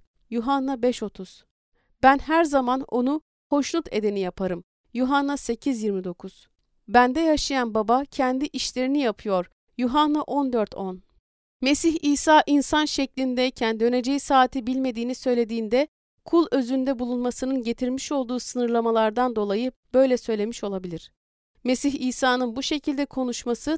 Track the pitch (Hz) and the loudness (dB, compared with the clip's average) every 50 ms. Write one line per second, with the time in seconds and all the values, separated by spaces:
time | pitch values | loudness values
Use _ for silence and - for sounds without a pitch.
0 | - _ _ _ _ - 226 240 220 262 277 277 262 269 277 233 226 254 240 - | -16 _ _ _ _ -8 -6 -4 -2 0 0 0 0 -2 -2 0 0 0 0 -2
1 | 220 202 - - 185 - - - _ _ _ _ _ _ _ _ _ _ _ _ | -6 -10 -10 -12 -16 -16 -18 -20 _ _ _ _ _ _ _ _ _ _ _ _
2 | - 262 277 277 - - 320 330 339 294 285 269 254 240 254 262 269 - - 247 | 6 6 6 4 2 2 2 2 4 4 2 2 2 2 0 -2 -2 -2 -2 0
3 | 247 262 294 311 - _ _ _ _ _ 294 294 262 - - 339 - - - 208 | 0 0 0 -2 -4 _ _ _ _ _ 0 0 0 0 -2 -4 -4 -4 -4 -2
4 | 208 208 208 196 190 180 - - 190 180 180 175 - _ _ _ _ _ - 233 | -2 -2 -2 -2 -2 -4 -4 -4 -4 -4 -4 -6 -8 _ _ _ _ _ -4 -2
5 | 254 254 285 285 277 277 285 277 - - 233 - - 285 262 220 214 214 196 190 | 0 2 2 2 0 0 -2 -4 -4 -6 -6 -4 -4 -4 -4 -2 -2 -2 -2 -4
6 | 185 185 175 - - 190 - - - _ _ _ _ _ _ _ _ - 196 240 | -4 -8 -10 -10 -14 -16 -18 -20 -20 _ _ _ _ _ _ _ _ 2 6 6
7 | 247 247 254 311 330 320 302 285 - - 277 269 247 226 208 220 214 202 233 262 | 6 6 4 2 2 4 2 2 0 0 -2 -2 -2 0 0 0 0 2 2 0
8 | 285 - - - 262 254 254 262 294 294 - 254 - - - 254 254 262 277 294 | 0 -2 -4 -2 0 0 0 -2 -2 -4 -4 -6 -8 -6 -4 -2 -2 0 0 0
9 | 269 226 202 - - 214 196 180 180 - _ _ _ _ _ - 247 247 247 302 | 0 0 -2 -4 -4 -2 -2 -2 -2 -4 _ _ _ _ _ -4 -2 0 2 4
10 | 302 302 294 302 - - 269 285 285 262 240 233 208 - - - 196 190 185 185 | 4 4 2 0 -2 -2 -2 -2 -2 0 0 -2 -2 -2 -4 -8 -8 -8 -10 -12
11 | - _ _ _ _ _ _ _ _ _ _ _ 254 269 294 - - 330 302 - | -16 _ _ _ _ _ _ _ _ _ _ _ 0 2 2 2 2 0 0 0
12 | - 285 285 - - 320 311 311 - - 285 285 262 - 320 302 302 294 - - | 0 0 0 2 4 6 6 6 6 6 4 2 2 2 0 0 0 0 0 -2
13 | 269 - _ 254 262 254 247 247 247 262 - - 240 226 220 214 226 240 247 247 | -4 -4 _ -4 -4 -2 0 0 -2 -2 -2 -2 -2 -2 0 0 0 0 2 0
14 | 226 254 277 285 - - 285 262 262 254 - 269 220 247 262 262 262 254 226 226 | 0 -2 -2 -2 0 2 4 4 4 4 2 -4 -4 -4 -4 -2 -2 -2 -4 -4
15 | 233 247 254 - - 262 247 240 233 208 233 226 220 208 226 254 294 - _ _ | -6 -6 -6 -4 -2 0 0 0 0 0 -2 -4 -2 0 0 0 0 0 _ _
16 | _ _ _ _ _ - - 339 320 - - 277 247 226 262 262 262 269 277 226 | _ _ _ _ _ 2 2 4 4 4 2 0 0 0 -2 -2 0 -2 -2 -2
17 | 254 240 247 240 247 247 233 - 254 262 269 262 226 233 233 - 254 247 254 269 | -4 -4 -2 -2 -2 -2 -4 -4 -4 -2 -2 -2 -2 -4 -4 -4 -4 -4 -4 -4
18 | - - 302 277 254 226 254 247 - - - 247 247 233 233 233 233 233 226 226 | -6 -4 -4 -4 -2 -2 -4 -6 -6 -6 -4 -2 0 0 0 0 0 2 2 2
19 | 220 220 214 240 254 254 233 214 208 202 196 220 247 254 - _ _ _ - 254 | 2 2 2 0 0 0 0 -2 -2 0 0 -2 -2 -4 -6 _ _ _ 4 4
20 | 269 262 254 233 - - 220 208 202 226 233 - - 202 196 190 185 180 170 160 | 6 6 4 2 0 -2 -2 -2 -2 -4 -6 -6 -8 -6 -6 -6 -8 -8 -10 -12
21 | - - _ _ _ _ _ _ _ _ _ _ - 240 262 - - 277 262 - | -12 -16 _ _ _ _ _ _ _ _ _ _ -2 -2 0 0 0 -2 -2 -2
22 | 254 254 240 - 277 254 247 254 254 240 220 262 269 - 311 285 - 311 277 269 | -4 -4 -2 0 0 0 2 0 -2 -4 -6 -6 -6 -4 -4 -4 -4 -4 -4 -4
23 | 285 - - 262 254 247 240 - - 240 240 - - 294 320 | -4 -4 -4 -4 -4 -4 -6 -6 -6 -6 -6 -4 -4 -4 -4